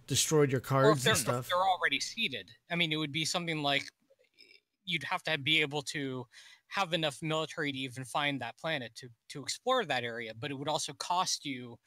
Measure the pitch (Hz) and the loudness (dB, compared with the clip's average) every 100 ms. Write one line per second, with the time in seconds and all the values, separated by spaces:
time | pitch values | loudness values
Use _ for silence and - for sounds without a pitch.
0 | - 131 - 156 143 127 - 135 135 151 | -2 2 4 6 6 4 2 6 8 6
1 | 123 - - 123 - 180 190 175 160 135 | 4 2 2 -2 0 2 4 2 2 0
2 | - 226 220 120 - - - 175 165 151 | -2 -4 -4 -4 -10 -18 -4 0 0 0
3 | 156 151 156 185 170 156 143 139 - - | -2 -2 -2 -2 -2 -2 0 0 -2 -10
4 | _ _ _ _ - - _ _ 185 165 | _ _ _ _ -20 -20 _ _ -6 -4
5 | - 180 - 156 139 156 151 147 127 160 | -2 -4 0 0 2 4 4 0 -4 -4
6 | 135 127 120 - - - _ - 180 170 | -4 -4 -8 -14 -20 -20 _ -4 -2 0
7 | 156 131 160 160 156 - 147 131 131 120 | -2 -2 -2 -2 -2 -4 -4 -4 -6 -8
8 | 127 156 143 139 117 - 165 151 113 - | -6 -2 -2 -2 -6 -6 -4 -4 -6 -12
9 | 127 - - 147 127 - 247 262 170 127 | -18 -18 -16 -10 -8 -4 0 2 2 0
10 | 120 117 113 110 143 135 143 151 - - | -2 -4 -8 -8 -6 -4 -2 -2 -2 -6
11 | - 180 175 - 147 127 123 120 | -2 0 0 -2 -4 -8 -8 -14